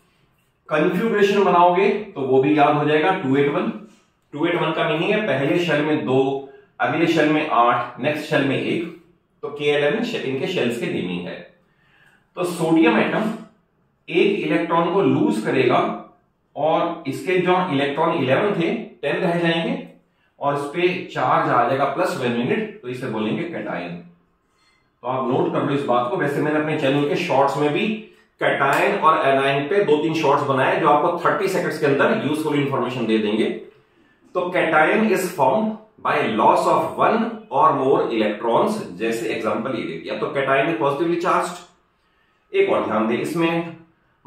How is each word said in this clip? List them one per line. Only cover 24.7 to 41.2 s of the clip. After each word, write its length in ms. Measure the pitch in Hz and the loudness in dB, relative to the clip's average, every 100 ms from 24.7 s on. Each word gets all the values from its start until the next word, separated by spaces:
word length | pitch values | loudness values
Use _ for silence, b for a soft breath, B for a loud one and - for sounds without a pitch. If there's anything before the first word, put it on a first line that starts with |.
| _ _ _ | _ _ _
तो 60 | 123 | -6
आप 200 | 131 120 | -4 -2
नोट 260 | 135 - | 0 0
कर 100 | 151 | -2
लो 120 | - 139 | -2 -2
इस 80 | |
बात 260 | - - - | 0 0 0
को। 80 | 190 | -2
वैसे 240 | 147 143 | -2 -2
मैंने 180 | 151 151 | -2 -2
अपने 200 | 156 151 | -2 -2
चैनल 300 | 139 143 143 | 0 2 0
के 60 | 180 | 0
शॉर्ट्स 420 | - 139 139 151 | 0 2 2 2
में 160 | 147 | 0
भी 360 | 175 214 - B B B _ | 0 -2 -4 B B B _
cation 580 | 139 - 139 160 190 - | -2 0 2 2 0 2
और 160 | 156 151 | 2 4
anion 520 | 135 135 139 143 147 | 2 2 2 0 0
पे 140 | 202 | 0
दो 140 | 151 151 | 4 2
तीन 160 | 160 | 2
शॉर्ट्स 300 | 156 143 139 | 0 2 2
बनाए, 360 | 131 131 139 - | 2 0 2 2
जो 100 | 165 | 4
आपको 300 | - 175 175 151 | 4 2 0 0
थर्टी 220 | - 190 | 0 0
सेकंड्स 320 | - - - | 0 -2 -2
के 60 | 147 | 0
अंदर 420 | 135 226 - - | 2 2 2 -2
यूजफुल 320 | 151 156 143 | -2 -2 -2
इन्फॉर्मेशन 460 | 135 127 120 127 110 | 0 -2 -4 -4 0
दे 120 | 110 | 0
देंगे। 320 | 104 107 - - - b b b b b _ | 0 0 -2 -4 -12 b b b b b _
तो 200 | 185 175 175 | -4 -2 0
cation 520 | 160 156 170 214 220 | 2 2 4 2 2
is 120 | 180 - - | 0 -2 0
formed 320 | 131 214 220 - - _ - | 2 2 -2 -6 -14 _ -4
by 100 | 151 | -2
loss 500 | 113 107 110 - - | 0 2 4 4 2
of 320 | - - - | 0 0 0
one 200 | - 220 233 - - | 2 2 -2 -6 -4
or 220 | - 147 135 | 2 2 2
more 340 | 131 151 - | 2 2 2
electrons, 840 | 110 107 - 117 113 - - 92 90 | 0 -2 -2 0 2 0 -2 -8 -6
जैसे 340 | 113 113 110 | -4 -4 -4
एग्जांपल 420 | - - - - | -4 -4 -4 -4
ये 120 | - | -6
दे 100 | - | -6
दिया। 240 | - - 107 | -10 -8 -6
तो 80 | 113 | -4
cation 440 | 139 135 135 151 | -2 0 2 2
is 120 | 165 | 0
positively 400 | 143 139 165 170 | 0 0 0 0